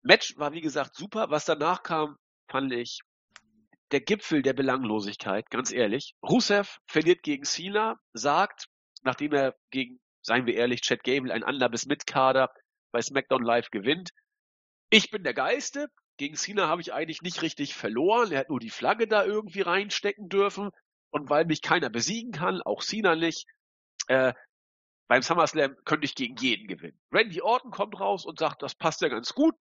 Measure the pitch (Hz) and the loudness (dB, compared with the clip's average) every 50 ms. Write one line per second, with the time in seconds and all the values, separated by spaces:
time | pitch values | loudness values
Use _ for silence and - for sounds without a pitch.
0 | _ - 190 220 - - - - 147 147 151 170 156 156 131 147 135 - - - | _ 6 4 4 4 -8 -6 -4 -6 -6 -4 -4 -6 -4 -4 -4 -6 -6 -8 -14
1 | 175 208 - 220 214 - 147 151 - - 156 147 147 165 180 - - - 170 156 | -14 -8 -6 -6 -4 -2 -2 -2 0 -2 -2 0 0 -2 -2 -2 -4 -4 -2 -2
2 | 156 147 - _ _ _ _ _ _ _ - 135 135 135 123 120 123 123 - - | -2 -4 -6 _ _ _ _ _ _ _ -4 -2 -2 -2 -2 -4 -6 -8 -10 -14
3 | - _ _ _ _ _ _ - _ _ _ _ _ _ _ _ _ _ - 139 | -16 _ _ _ _ _ _ -20 _ _ _ _ _ _ _ _ _ _ -2 -2
4 | 139 - 208 208 - - 165 147 127 - - 127 139 131 127 135 131 107 107 110 | 2 0 -2 -2 0 0 0 2 2 2 0 2 0 0 0 0 0 -2 -2 -2
5 | 101 101 104 - - 107 95 107 - _ - 117 - - 110 123 117 101 107 143 | -2 -6 -8 -8 -4 -2 -2 -2 -4 _ -4 -4 -4 -2 0 0 0 2 0 -4
6 | - - _ _ - - 190 254 - - 202 202 202 - - - _ - - 156 | -6 -10 _ _ -2 2 2 2 4 4 2 2 2 -2 -10 -20 _ -2 0 2
7 | 156 165 180 - - 151 143 135 139 - - - 165 190 202 208 220 220 226 _ | 4 4 2 2 2 -4 -4 -4 -2 -6 -6 -6 -6 -2 -2 0 0 -2 -4 _
8 | _ _ _ 113 113 143 147 170 196 - - - - _ _ _ _ _ _ - | _ _ _ -4 0 0 2 2 2 0 -2 -18 -20 _ _ _ _ _ _ -4
9 | _ 131 123 - 143 147 151 143 135 131 - _ _ _ - 131 127 123 127 - | _ -2 -2 -2 -2 0 2 2 2 2 -2 _ _ _ -4 -4 -4 -4 -8 -20
10 | _ _ _ _ - - 113 127 127 117 - 110 120 123 120 113 - - 127 113 | _ _ _ _ -2 2 2 2 4 2 2 2 2 0 0 -2 0 -2 -2 0
11 | - 127 131 139 127 123 92 113 - - 139 139 131 120 113 117 - 131 143 - | 0 0 0 0 0 -2 -4 -2 -2 -2 0 0 0 0 0 -2 -2 -2 -4 -2
12 | - - - 139 131 131 131 131 131 - _ - _ _ _ _ _ _ - 117 | -2 -2 2 4 4 6 6 4 2 2 _ -14 _ _ _ _ _ _ -2 -2
13 | 117 - 139 135 131 _ 131 127 120 117 117 120 117 - - 104 95 123 156 180 | -2 0 -2 -4 0 _ 0 2 4 2 2 2 2 -2 -8 -2 0 0 0 0
14 | 185 175 _ _ _ _ _ _ _ _ _ _ _ _ _ _ _ _ - 214 | -4 -14 _ _ _ _ _ _ _ _ _ _ _ _ _ _ _ _ 6 6
15 | - - - 208 175 139 117 135 131 165 240 285 - - - 285 294 - _ _ | 6 4 -8 -6 -4 -4 -2 0 0 0 0 -2 -2 -8 -8 -8 -8 -8 _ _
16 | _ _ _ - 139 147 156 - - - 208 202 185 156 165 175 170 170 110 139 | _ _ _ -8 -8 -8 -6 -6 -8 -4 0 0 0 2 0 -2 -4 -6 -4 -4
17 | 160 - 151 - 160 180 170 - 165 160 - - 143 - - - - 107 110 120 | -4 -4 -6 -8 -8 -8 -6 -4 -4 -4 -2 -4 -6 -6 -6 -4 -4 -2 0 2
18 | 151 190 220 240 233 202 156 135 135 - 147 120 113 110 - - 120 135 208 220 | 2 4 4 4 4 2 0 -2 -2 -2 -4 -4 -4 -8 -10 -2 0 0 2 2
19 | 226 208 220 208 190 190 208 214 214 190 165 196 185 175 175 190 208 202 - - | 2 2 2 2 2 2 0 -2 -4 -6 -4 -4 0 2 0 0 0 -2 -6 -2
20 | - 202 202 - 208 170 185 196 202 202 190 190 202 202 _ _ _ _ _ _ | -2 -4 -4 -4 -10 -2 2 2 2 2 0 -4 -8 -8 _ _ _ _ _ _
21 | _ _ - 147 143 135 147 151 170 165 156 - - - 165 180 147 123 110 117 | _ _ -6 -6 -2 2 2 2 4 2 0 -2 2 2 4 4 4 0 -2 -2
22 | 117 - 214 233 226 247 208 147 175 185 190 175 - - 104 - - - 196 214 | -2 -2 -2 -4 -6 -8 -6 -2 -2 -2 -2 -2 -2 -4 -4 -4 -4 -6 -4 2
23 | 208 185 160 160 165 165 156 - - _ _ _ _ _ _ _ _ _ _ - | 4 4 4 4 2 -2 -2 -4 -12 _ _ _ _ _ _ _ _ _ _ -10
24 | - - 127 131 131 127 120 - - _ _ _ _ _ _ _ _ _ _ _ | 0 2 4 4 4 2 0 -2 -16 _ _ _ _ _ _ _ _ _ _ _
25 | _ _ 120 131 127 - 170 175 160 147 - 156 143 135 135 _ _ - 151 156 | _ _ 4 4 4 2 4 4 4 2 4 0 0 0 0 _ _ -2 0 0
26 | 156 135 - - 131 117 127 117 127 127 110 92 110 98 92 - - 82 _ _ | 0 -4 -4 -6 -6 -6 -6 -2 0 0 0 0 -4 -10 -12 -10 -10 -16 _ _
27 | _ _ 131 196 233 220 165 170 160 208 233 254 - 247 - - 202 214 - 185 | _ _ 0 0 0 0 -2 -4 0 0 0 0 -2 -8 -6 -6 -6 -6 -6 -4
28 | 190 190 202 175 - - 156 - 160 147 - _ 143 135 - _ - 160 151 - | -2 -2 -2 -4 -6 -12 -6 -4 -4 -4 -4 _ -10 -12 -10 _ -4 -4 -2 0
29 | 180 151 123 110 120 - - - 294 330 - _ _ | -2 -2 -2 -2 -6 -6 0 2 2 2 2 _ _